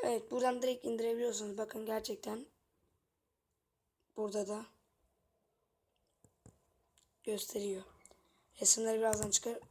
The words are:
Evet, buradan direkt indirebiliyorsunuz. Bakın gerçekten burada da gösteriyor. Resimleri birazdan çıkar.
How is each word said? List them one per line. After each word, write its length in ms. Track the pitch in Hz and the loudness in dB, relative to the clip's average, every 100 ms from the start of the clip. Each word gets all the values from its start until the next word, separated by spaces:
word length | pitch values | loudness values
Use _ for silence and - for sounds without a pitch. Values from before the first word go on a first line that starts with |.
Evet, 280 | 349 226 - | 0 0 0
buradan 320 | 247 254 247 | 2 2 4
direkt 220 | 254 247 | 0 0
indirebiliyorsunuz. 760 | 233 226 233 233 240 208 208 202 | -2 0 0 2 0 -2 -4 -4
Bakın 280 | - 220 220 | -6 -6 -4
gerçekten 600 | 220 220 202 214 220 277 _ _ _ _ _ _ _ _ _ _ _ _ _ _ _ _ - | -4 -4 -6 -6 -8 -10 _ _ _ _ _ _ _ _ _ _ _ _ _ _ _ _ -6
burada 320 | 208 208 202 | -2 -2 -4
da 180 | 214 226 _ _ _ _ _ _ _ _ _ _ _ _ _ _ _ - _ - - _ _ _ _ _ _ | -6 -10 _ _ _ _ _ _ _ _ _ _ _ _ _ _ _ -20 _ -20 -20 _ _ _ _ _ _
gösteriyor. 580 | - 208 - 214 202 190 - - - - _ _ _ - | -4 -4 -4 -4 -2 -4 -8 -20 -20 -20 _ _ _ 2
Resimleri 380 | - 220 220 220 | 4 4 4 4
birazdan 320 | 220 214 208 | 4 2 2
çıkar. 280 | - 233 233 - | 0 0 -6 -10